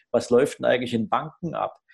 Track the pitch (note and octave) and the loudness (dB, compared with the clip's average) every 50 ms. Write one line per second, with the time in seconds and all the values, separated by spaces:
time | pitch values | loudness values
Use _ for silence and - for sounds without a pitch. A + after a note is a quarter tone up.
0 | _ _ - A#2+ A#2 - B2 A#2+ C#3 - - - - A#2+ B2 B2 B2 A#2+ B2 A#2 | _ _ -2 -2 0 4 4 4 4 2 0 0 0 2 2 2 0 -2 -2 -2
1 | A2+ F#2 - B2 D3 D#3 - _ - E3 - G#2 G2+ - - _ _ _ | -2 0 -2 -2 -4 -4 -10 _ -8 -8 -6 -4 -6 -6 -8 _ _ _